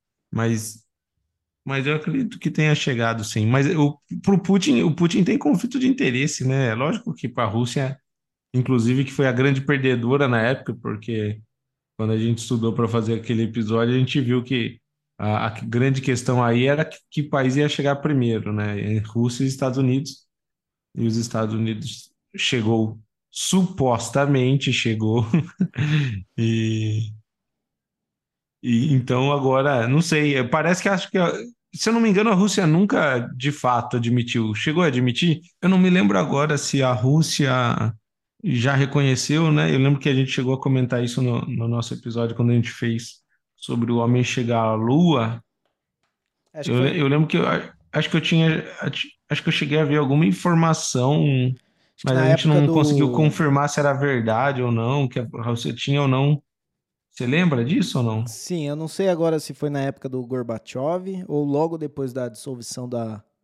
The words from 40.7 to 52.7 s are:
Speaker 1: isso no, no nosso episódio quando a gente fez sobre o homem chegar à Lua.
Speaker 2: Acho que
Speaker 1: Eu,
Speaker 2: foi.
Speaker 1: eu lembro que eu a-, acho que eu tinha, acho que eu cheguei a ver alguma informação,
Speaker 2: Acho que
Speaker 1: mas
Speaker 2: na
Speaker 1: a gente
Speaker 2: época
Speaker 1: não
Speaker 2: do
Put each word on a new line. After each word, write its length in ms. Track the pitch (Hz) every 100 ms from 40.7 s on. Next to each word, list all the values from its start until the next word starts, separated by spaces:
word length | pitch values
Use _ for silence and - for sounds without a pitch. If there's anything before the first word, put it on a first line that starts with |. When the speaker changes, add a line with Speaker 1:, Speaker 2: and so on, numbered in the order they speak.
| 131 127 123
Speaker 1:
isso 180 | 120 135
no, 200 | 123 120
no 240 | - 113 117
nosso 260 | 117 113
episódio 420 | 123 120 117 117 113
quando 140 | 120
a 40 |
gente 160 | 120 117
fez 500 | - 117 117 117 - _ _ _ _
sobre 340 | - 120 120
o 60 | 117
homem 240 | 117 123
chegar 380 | 123 - 117 117
à 140 | 113
Lua. 680 | 110 113 143 175 139 113 117 - _ _ _ _ _ _ _ _ _ _
Speaker 2:
Acho 160 | 156 139
que 60 | 123
Speaker 1:
Eu, 60 |
Speaker 2:
foi. 180 | 135 180
Speaker 1:
eu 80 | 139
lembro 180 | 147 156
que 100 | 170
eu 100 | -
a-, 260 | - - - _
acho 160 | 151 -
que 60 | 165
eu 40 |
tinha, 440 | - 165 160 160 - - - - - - _
acho 140 | -
que 60 | -
eu 40 |
cheguei 260 | 160 151 151
a 60 |
ver 120 | 147 151
alguma 260 | 131 143
informação, 960 | 180 180 175 165 165 160 - 127 127 156
Speaker 2:
Acho 360 | 151 131 127 127 _ _ _ _
que 80 |
Speaker 1:
mas 100 | 135
Speaker 2:
na 80 | 131
Speaker 1:
a 60 | 131
gente 160 | - 160
Speaker 2:
época 120 | 147
Speaker 1:
não 60 |
Speaker 2:
do 60 | 147